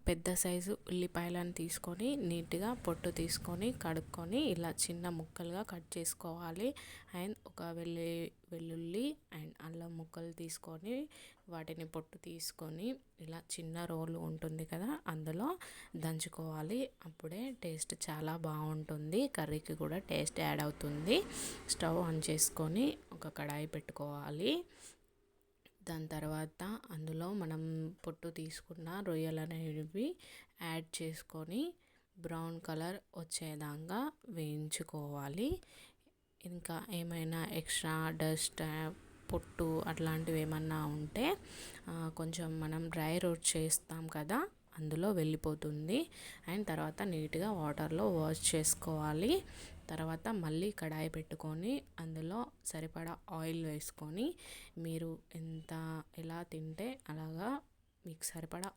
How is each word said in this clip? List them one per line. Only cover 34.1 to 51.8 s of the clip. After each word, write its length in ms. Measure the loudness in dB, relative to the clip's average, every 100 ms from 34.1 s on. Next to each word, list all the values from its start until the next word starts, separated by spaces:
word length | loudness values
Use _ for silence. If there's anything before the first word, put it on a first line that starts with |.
| -4 -6
వేయించుకోవాలి. 1300 | -2 0 0 0 -2 -2 -4 -2 -2 -2 2 2 2 -4 -20 -20 -20 _ _ _ -14 -10
ఇంకా 400 | -6 -4 -4 -2
ఏమైనా 540 | -2 0 0 2 0 0
ఎక్స్ట్రా 640 | 0 0 2 4 4 2
డస్ట్, 840 | 4 4 4 2 0 0 0 -2 -4 -12 -12 0
పొట్టు 520 | 0 0 0 2 4 2
అట్లాంటివి 520 | 2 2 2 4 4
ఏమన్నా 440 | 4 2 2 2 2
ఉంటే, 520 | 0 0 2 2 2 -4 -12 -12 -10 -6
ఆ, 220 | -2 -2 -2
కొంచెం 420 | -2 -2 -2 0
మనం 300 | 0 0 0
డ్రై 280 | 2 2 4
రోస్ట్ 400 | 4 4 4 4
చేస్తాం 500 | 4 4 2 -6 -4
కదా, 400 | -2 2 2 2 -4 -14 -4
అందులో 320 | 0 4 4
వెళ్ళిపోతుంది. 1000 | 6 6 4 2 0 0 0 2 2 2 -4 -12 -10 -2
And 140 | 0 2
తర్వాత 340 | 2 0 0
నీట్గా 500 | 0 2 2 2 2
వాటర్లో 580 | 2 2 2 2 4 4
వాష్ 460 | 4 4 4 4 6
చేసుకోవాలి. 880 | 6 4 2 2 2 4 6 6 2 -8 -12 -12 -6
తర్వాత 380 | -2 0 0 0
మళ్ళీ 440 | 0 2 2 0
కడాయి 380 | 0 -2 0 0
పెట్టుకొని 720 | -2 -6 -4 -4 -2 0 0